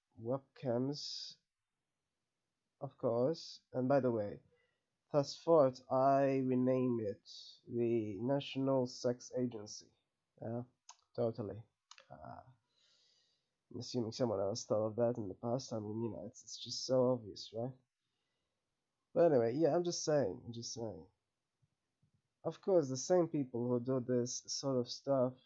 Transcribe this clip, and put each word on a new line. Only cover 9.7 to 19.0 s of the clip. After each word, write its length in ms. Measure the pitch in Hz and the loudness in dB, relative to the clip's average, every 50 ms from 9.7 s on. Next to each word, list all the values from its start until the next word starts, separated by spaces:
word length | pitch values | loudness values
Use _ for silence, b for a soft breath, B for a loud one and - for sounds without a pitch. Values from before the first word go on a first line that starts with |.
| - - - _ _ _ _ _ _ _ _ _ _ - | -14 -16 -18 _ _ _ _ _ _ _ _ _ _ -12
Yeah, 200 | - 113 117 120 127 _ _ _ _ - - _ _ _ - | -8 -6 -6 -6 -8 _ _ _ _ -20 -20 _ _ _ -4
totally. 460 | - 120 113 113 - 110 98 98 110 - _ _ _ _ _ - - - _ | 0 0 0 0 -2 -6 -8 -8 -10 -14 _ _ _ _ _ -20 -20 -20 _
Uh, 300 | 67 71 - 64 - - - 123 - _ _ b b b b b b b b b b b b b b b b b b _ _ _ - | -20 -18 -16 -16 -16 -16 -18 -20 -20 _ _ b b b b b b b b b b b b b b b b b b _ _ _ -12
I'm 60 | - | -10
assuming 320 | 139 - - 127 110 110 | -10 -6 -4 -4 -4 -4
someone 280 | - - 131 113 101 95 | -4 -4 -2 -2 0 -2
else 240 | 101 98 110 - - | -2 -2 -4 -6 -4
thought 240 | - 113 107 107 | -2 -2 0 0
of 80 | 110 107 | -2 -2
that 220 | 117 120 117 120 | 0 0 0 0
in 100 | 120 104 | -2 -6
the 80 | 92 95 | -8 -10
past. 380 | - - 120 120 135 127 - 120 | -8 -6 -4 -4 -4 -4 -6 -8
I 60 | 110 | -8
mean, 220 | 104 107 107 113 | -6 -6 -6 -4
you 80 | 117 110 | -4 -6
know, 140 | 98 - 90 | -6 -8 -12
it's, 180 | 110 - - - | -12 -14 -16 -18
it's 200 | - - - - | -16 -14 -12 -10
just 220 | 117 131 - - | -8 -8 -8 -2
so 260 | - 131 127 123 127 | 0 2 4 4 4
obvious, 400 | 127 117 110 98 - - - - 104 | 2 0 -2 -12 -14 -14 -14 -12 -8
right? 180 | 113 120 131 127 _ _ _ _ _ _ _ _ _ _ _ _ _ _ _ _ _ _ _ _ _ _ _ _ _ | -6 -6 -8 -8 _ _ _ _ _ _ _ _ _ _ _ _ _ _ _ _ _ _ _ _ _ _ _ _ _